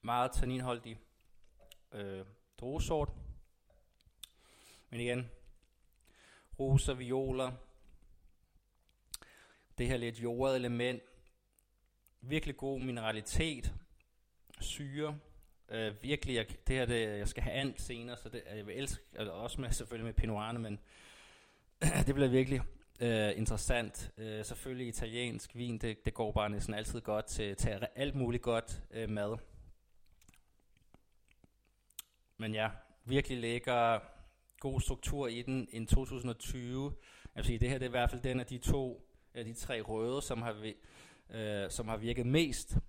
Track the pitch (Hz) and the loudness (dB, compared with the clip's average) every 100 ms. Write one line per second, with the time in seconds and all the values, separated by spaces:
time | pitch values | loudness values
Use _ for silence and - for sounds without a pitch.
0 | 117 123 127 - 120 127 127 120 117 110 | 0 2 2 2 2 2 0 -2 -4 -14
1 | - _ _ - - - - - _ 107 | -16 _ _ -20 -20 -20 -20 -20 _ -8
2 | 101 95 95 107 _ - 120 151 - 160 | -6 -6 -10 -16 _ -12 -6 -2 2 2
3 | 147 - - - - _ _ - _ _ | 2 -4 -10 -14 -18 _ _ -20 _ _
4 | - _ - _ - - - - _ 117 | -20 _ -20 _ -20 -20 -20 -20 _ -4
5 | 120 123 120 - - - _ _ _ _ | -2 -2 -4 -10 -18 -20 _ _ _ _
6 | _ - - - _ - 135 139 - 127 | _ -20 -20 -20 _ -4 6 6 6 -2
7 | 123 131 135 131 131 123 - - - - | 0 0 0 0 -2 -4 -14 -20 -20 -20
8 | - - - _ _ _ _ _ _ _ | -20 -20 -20 _ _ _ _ _ _ _
9 | _ - - - - - _ - 120 127 | _ -16 -16 -20 -20 -20 _ -2 0 2
10 | 117 113 117 120 135 131 123 120 123 120 | 0 -2 -2 2 2 2 2 2 2 0
11 | - - - _ _ _ _ _ _ _ | -8 -20 -20 _ _ _ _ _ _ _
12 | _ _ 120 151 147 131 139 135 127 120 | _ _ -2 -2 0 -4 -4 -2 -2 -2
13 | 110 107 107 - 160 147 - - - - | -2 -2 0 2 2 0 -4 -4 -12 -20
14 | _ _ _ _ - - - - 143 143 | _ _ _ _ -20 -8 -6 -6 -6 -2
15 | 151 147 - - - - - 113 110 104 | -2 -4 -10 -20 -20 -20 -8 -2 -2 -2
16 | 127 147 - 123 110 - - 131 123 120 | 0 0 2 0 0 -2 0 2 4 2
17 | 110 104 104 - - 98 139 - - 120 | 2 0 -2 0 0 2 -2 -2 -6 -6
18 | 120 120 - 117 - 107 104 101 139 - | -8 -10 -10 -10 -8 -10 -6 -6 -4 -6
19 | - - 107 87 117 - 127 - 117 117 | -8 -6 -6 -4 -6 -4 -2 -2 -2 -6
20 | 113 104 117 104 107 117 113 104 - - | -2 2 2 0 -4 -6 -6 -8 -10 -20
21 | - - - - - _ _ _ 156 147 | -20 -20 -20 -20 -20 _ _ _ 2 4
22 | 135 139 135 127 131 135 - - - - | 4 6 6 6 6 2 0 -6 -20 -2
23 | 117 113 107 101 110 110 - 123 110 - | 2 4 2 2 2 0 2 2 2 -6
24 | - - 110 107 107 113 131 127 123 113 | -10 -8 -8 -6 -6 -8 -8 -6 -4 -4
25 | 113 117 123 - - 120 120 113 117 107 | -4 -2 -4 -4 -10 -6 -4 -2 -2 -2
26 | - - 110 107 107 104 - 107 110 120 | -4 0 0 2 2 0 -2 -2 -2 -4
27 | - 107 - - 104 98 - 101 104 - | 0 0 0 -2 -2 2 2 2 -4 -2
28 | 143 139 123 120 - 113 - - - 110 | -2 0 2 2 2 2 0 -8 -8 -6
29 | 110 107 104 113 - - - - _ - | -4 -2 -2 -2 -8 -18 -20 -20 _ -20
30 | - - - - _ _ _ _ _ - | -20 -20 -20 -20 _ _ _ _ _ -20
31 | _ _ _ _ - _ _ _ _ - | _ _ _ _ -20 _ _ _ _ -18
32 | - _ _ _ 110 107 110 - - - | -18 _ _ _ -4 0 0 -2 -16 -18
33 | - 135 135 127 117 120 123 123 117 113 | 0 2 2 0 0 0 2 6 6 6
34 | - - - _ _ _ 143 131 - 131 | 2 -20 -20 _ _ _ -2 0 0 -2
35 | - 143 131 117 123 131 120 - 120 - | -2 0 0 -2 -2 -2 -2 -6 6 6
36 | 131 131 123 113 - 131 120 127 143 139 | 6 -4 -4 -4 -4 -6 -4 -2 -2 -6
37 | - - - - 117 117 123 135 127 123 | -12 -20 -14 0 2 4 4 2 2 4
38 | 120 127 127 127 123 123 - 143 131 120 | 4 2 0 -2 -2 -4 2 2 2 -4
39 | - _ _ 123 113 117 - 120 107 110 | -14 _ _ -8 -8 -6 -2 -2 0 0
40 | 113 135 143 117 117 107 107 104 - - | 2 0 -2 -2 -2 -4 -6 -10 -16 -20
41 | - - - 110 107 104 98 - 110 110 | -20 -20 -12 -6 -2 -2 -2 -4 -2 -2
42 | 113 120 120 143 165 - - - | 0 0 4 4 4 0 2 0